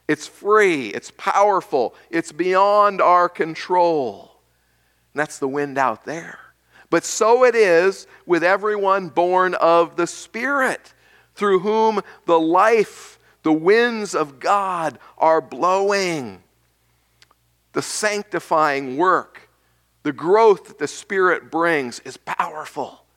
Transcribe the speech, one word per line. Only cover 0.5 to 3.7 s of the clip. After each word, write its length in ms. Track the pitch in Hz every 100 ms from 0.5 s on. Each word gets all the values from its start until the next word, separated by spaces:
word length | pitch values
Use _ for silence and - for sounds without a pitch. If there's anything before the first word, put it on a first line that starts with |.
| 214 196 151 110
it's 220 | 117 -
powerful, 840 | - 196 196 208 190 - 139 107 - _
it's 220 | 165 -
beyond 720 | 147 180 185 202 208 202 185
our 280 | 170 180 175
control. 1040 | - 165 156 -